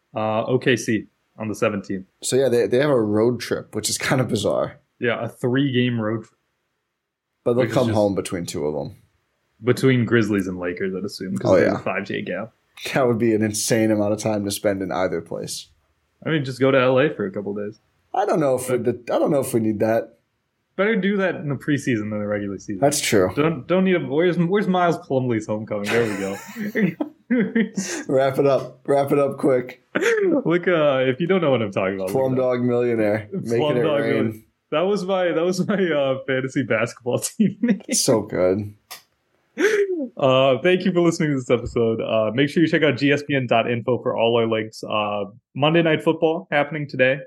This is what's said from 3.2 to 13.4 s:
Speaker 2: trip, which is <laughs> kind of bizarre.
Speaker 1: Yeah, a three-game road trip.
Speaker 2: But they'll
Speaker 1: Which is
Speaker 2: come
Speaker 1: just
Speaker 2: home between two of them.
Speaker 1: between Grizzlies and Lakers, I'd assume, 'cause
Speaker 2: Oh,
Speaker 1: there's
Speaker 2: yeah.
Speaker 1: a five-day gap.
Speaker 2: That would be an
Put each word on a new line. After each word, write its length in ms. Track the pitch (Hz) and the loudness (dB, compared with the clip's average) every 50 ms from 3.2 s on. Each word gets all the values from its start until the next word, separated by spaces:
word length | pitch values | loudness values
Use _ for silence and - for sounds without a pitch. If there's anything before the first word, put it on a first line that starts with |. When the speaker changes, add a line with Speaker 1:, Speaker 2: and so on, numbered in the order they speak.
| 113 123 123 120 | 2 2 0 -2
Speaker 2:
trip, 340 | - - 101 - - - - | -4 -6 -6 -6 -6 -8 -8
which 140 | - 104 - | -6 -6 -4
is 80 | 110 - | -6 -4
<laughs> 80 | - - | -2 0
kind 120 | 143 131 | 0 0
of 80 | 123 101 | 0 0
bizarre. 520 | - 104 95 90 71 62 69 - - - _ _ _ - | -2 -2 0 0 0 0 -2 -4 -6 -12 _ _ _ -4
Speaker 1:
Yeah, 240 | 120 120 110 - 117 | -4 -2 -2 -2 -6
a 40 | 113 | -8
three-game 680 | - - - 123 123 135 143 143 123 127 123 123 120 117 | -8 -4 -4 0 0 0 0 2 2 0 0 0 0 -2
road 260 | 110 107 113 110 - | -2 -2 -4 -4 -6
trip. 140 | - _ _ _ _ _ _ _ _ _ _ _ _ _ _ _ _ _ _ _ _ _ _ - | -10 _ _ _ _ _ _ _ _ _ _ _ _ _ _ _ _ _ _ _ _ _ _ -2
Speaker 2:
But 100 | 123 120 | 0 2
they'll 60 | 123 | 2
Speaker 1:
Which 80 | 127 110 | 2 2
is 40 | 110 | 2
Speaker 2:
come 120 | 143 123 | 2 2
Speaker 1:
just 80 | 117 107 | 2 4
Speaker 2:
home 180 | 110 104 101 95 | 2 2 2 2
between 300 | 92 92 - 101 87 85 | -2 -4 -6 -6 -8 -6
two 220 | - - 90 73 | -6 -6 -4 -4
of 80 | 76 76 | -4 -4
them. 240 | 71 - - 98 - _ _ _ _ _ _ _ _ _ _ _ - 110 | -4 -6 -8 -12 -18 _ _ _ _ _ _ _ _ _ _ _ -6 -2
Speaker 1:
between 400 | 120 123 - 135 135 127 123 113 | 0 0 2 2 2 2 2 2
Grizzlies 420 | 98 113 117 107 101 107 101 92 | 2 2 2 2 2 0 0 -2
and 120 | 95 92 90 | -2 -6 -6
Lakers, 360 | 90 90 87 - 98 95 95 | -6 -6 -6 -4 -6 -6 -6
I'd 100 | 92 95 | -6 -8
assume, 320 | 101 - - 98 95 - - | -8 -10 -10 -10 -8 -6 -2
'cause 120 | - - | 2 4
Speaker 2:
Oh, 60 | 95 | 4
Speaker 1:
there's 160 | 87 - - | 4 4 4
Speaker 2:
yeah. 60 | - - | 0 -2
Speaker 1:
a 40 | |
five-day 400 | - - 92 98 101 101 110 110 | -4 -4 -4 -4 -6 -6 -8 -8
gap. 300 | 104 98 92 90 110 117 _ _ _ _ _ - - - - | -6 -6 -8 -8 -8 -12 _ _ _ _ _ -14 -8 -4 0
Speaker 2:
That 120 | 151 131 120 | 2 2 2
would 100 | 120 110 | 2 2
be 160 | 120 117 110 | 2 2 2
an 80 | 107 | 2